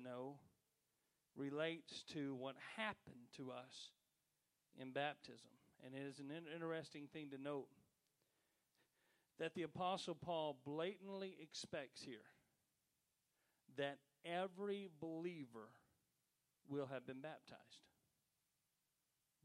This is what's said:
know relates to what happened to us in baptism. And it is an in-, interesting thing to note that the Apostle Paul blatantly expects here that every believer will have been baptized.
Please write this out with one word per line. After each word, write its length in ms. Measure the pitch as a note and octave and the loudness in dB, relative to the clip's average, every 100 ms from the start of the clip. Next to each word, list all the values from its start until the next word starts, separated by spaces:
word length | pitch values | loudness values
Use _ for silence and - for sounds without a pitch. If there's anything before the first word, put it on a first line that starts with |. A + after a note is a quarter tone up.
know 320 | B2+ B2 C3 C#3+ - - _ _ _ _ _ _ _ - | 0 -2 -2 -4 -12 -20 _ _ _ _ _ _ _ 0
relates 640 | C#3 C#3+ E3 E3 - - - | 2 6 6 4 -2 -8 -2
to 220 | D#3 C#3 C3 | 2 2 2
what 200 | C3 C3 - - | 0 -2 -4 0
happened 560 | G#3+ G3 - B2+ A#2+ - | 2 0 -6 -14 -12 -6
to 120 | C3 | -4
us 400 | B2 B2+ - - - _ _ _ _ _ _ _ - | -4 -6 -10 -12 -14 _ _ _ _ _ _ _ -8
in 140 | C3 | 0
baptism. 600 | C3+ D3 C#3 - A#2+ A#2 A#2+ - - C3 | 4 4 2 -6 -12 -16 -20 -20 -14 -8
And 100 | C3+ | -4
it 100 | C#3 | -4
is 140 | C3+ | -4
an 120 | C#3 | -4
in-, 220 | E3 E3 | -4 -4
interesting 540 | E3 E3 D#3+ D3 D3+ C#3+ | 0 2 2 0 -6 -6
thing 160 | D#3+ D3 | -4 -4
to 80 | C3+ | -2
note 280 | C#3+ C#3+ - - - _ _ _ _ _ _ _ _ _ _ _ _ _ _ - | 2 0 0 -10 -20 _ _ _ _ _ _ _ _ _ _ _ _ _ _ -2
that 160 | D#3+ F3+ | 0 2
the 80 | |
Apostle 520 | D#3 C#3+ F3+ F#3+ - D#3+ | 0 2 4 4 2 0
Paul 420 | F3 E3 D#3 C3 C#3 | 2 4 4 2 0
blatantly 720 | D3+ F3 G3 G3 G3 G3 F3 | 2 2 0 -4 -2 -2 -4
expects 640 | D#3 - - D#3+ C3+ - | -6 -6 -2 -2 -2 -4
here 240 | D3 G#2+ - - _ _ _ _ _ _ _ _ _ _ _ _ - C3+ | -6 -6 -8 -20 _ _ _ _ _ _ _ _ _ _ _ _ -6 2
that 220 | C#3 C#3 _ _ E3+ | 2 0 _ _ 0
every 640 | F3 F#3+ F3+ G3+ G3+ G3 D3+ | 2 2 0 0 0 -2 -4
believer 720 | E3 D#3+ F3 E3+ B2+ A2+ A2 A#2+ - _ _ _ _ _ _ _ C#3 | -2 0 0 -2 -6 -8 -10 -14 -20 _ _ _ _ _ _ _ 0
will 200 | C#3+ C3 | 2 2
have 200 | C3 B2 | 0 -2
been 140 | C3 | -4
baptized. 640 | D3+ C3+ - - - - - _ _ _ _ _ _ _ _ _ _ _ _ _ _ _ | -6 -6 -10 -16 -16 -20 -20 _ _ _ _ _ _ _ _ _ _ _ _ _ _ _